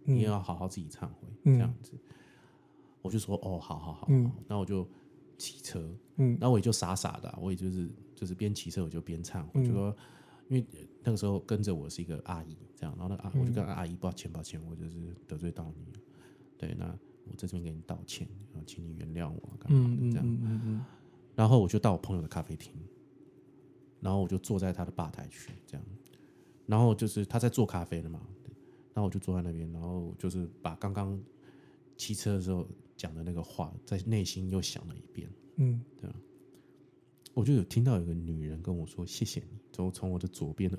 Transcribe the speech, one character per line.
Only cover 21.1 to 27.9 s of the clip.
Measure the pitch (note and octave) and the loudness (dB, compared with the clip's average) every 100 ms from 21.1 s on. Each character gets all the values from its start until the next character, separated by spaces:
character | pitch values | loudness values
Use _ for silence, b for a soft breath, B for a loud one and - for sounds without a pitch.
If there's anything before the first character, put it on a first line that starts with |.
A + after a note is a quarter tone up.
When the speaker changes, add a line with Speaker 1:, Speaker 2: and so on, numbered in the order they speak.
| B - | B -8
Speaker 2:
然 | - A2 | 4 8
后 | B2 | 10
我 | F#2+ | 8
就 | G#2+ | 4
到 | A2 | 4
我 | E2+ | 2
朋 | - F#2 | 0 -2
友 | |
的 | D#2 | -2
咖 | F2 | -6
啡 | D#2 D#2+ | -6 -8
厅， | - D2+ F#2+ - - - - - - - - - - - | -10 -14 -14 -18 -20 -20 -20 -20 -20 -20 -20 -20 -20 -6
然 | G2+ | 0
后 | G2 | 2
我 | F2+ | 2
就 | F#2+ | 0
坐 | - G2 | 0 0
在 | F#2 | 2
他 | F2+ F2 | 0 -4
的 | |
吧 | - D#2+ | -4 -6
台 | - - | -6 -14
区， | - - - - | -14 -16 -16 -12
这 | D2 | -12
样。 | G#2+ F#2+ - B B B B B | -10 -14 -18 B B B B B
然 | - G#2+ | 2 8
后 | A#2+ | 8
就 | G#2+ A2 | 6 2
是 | - G2+ | 0 0
他 | A#2 | 2
在 | A#2 | 2
做 | - G#2+ | 4 2
咖 | F#2 | 2
啡 | E2+ | -2